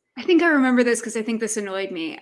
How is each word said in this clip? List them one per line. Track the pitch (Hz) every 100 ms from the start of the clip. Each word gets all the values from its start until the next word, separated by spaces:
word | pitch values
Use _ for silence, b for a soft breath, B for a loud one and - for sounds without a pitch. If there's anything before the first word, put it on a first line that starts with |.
| _ -
I |
think | 294 339
I | 339
remember | 294 262 247
this | 240 233
'cause | 226 226
I |
think | 220 226
this | 226 220
annoyed | 202 190 190
me. | 180 160 -